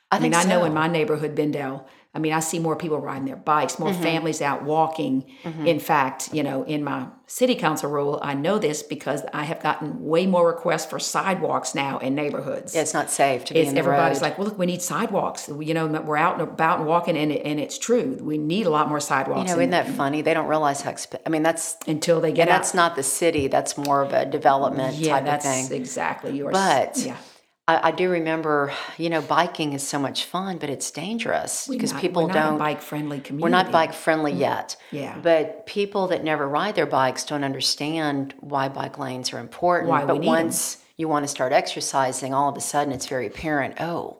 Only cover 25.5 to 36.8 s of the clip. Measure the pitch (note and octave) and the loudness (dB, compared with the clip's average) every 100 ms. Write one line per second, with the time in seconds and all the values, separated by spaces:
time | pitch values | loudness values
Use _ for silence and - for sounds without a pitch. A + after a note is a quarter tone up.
25.5 | C3 C3 C#3 B2 - D#3+ - - C#3 C#3 | -2 -2 -6 -6 -4 -4 -4 -6 -6 0
26.5 | F#3 F#3+ C3+ G#2+ - C3 A#2+ - - _ | 2 4 4 2 -2 -6 -8 -14 -20 _
27.5 | _ - E3 D#3+ D3+ F#3 F3 D#3+ D#3+ D#3+ | _ 0 2 2 2 2 2 0 0 2
28.5 | D3 C#3+ - - - E3 D#3+ C#3 D3+ F3+ | 2 2 -2 -10 -4 -2 0 2 2 2
29.5 | F3 D3+ C#3 - D3 C3+ - - F3+ G3 | 0 -2 -2 -4 -2 -2 -4 -4 -4 -4
30.5 | E3+ D3 C3 - - F3 A#3 A3+ - - | -4 -6 -6 -8 -8 -6 -4 -2 -2 -2
31.5 | - - B3 D3+ - F3+ F3+ E3 F#3 D#3 | -6 -6 -4 -4 -2 -2 0 2 2 2
32.5 | D3+ D3+ C#3+ - D3+ D3+ C#3+ - C#3+ E3+ | 2 0 -4 -6 -8 -6 -8 -8 -2 2
33.5 | F3+ F3+ E3+ D#3 - - D#3 D3+ C#3+ B2 | 4 4 4 2 0 0 2 2 0 0
34.5 | A#2+ - - - D3 B2 B2+ E3+ D#3+ D3 | 0 -6 -12 -12 -10 -8 -2 4 4 2
35.5 | - - G#3 G3+ G3+ F#3 E3+ D#3 D3+ C#3 | -6 -8 -4 -2 0 0 0 0 0 0
36.5 | D3 G3 F#3+ | 0 0 0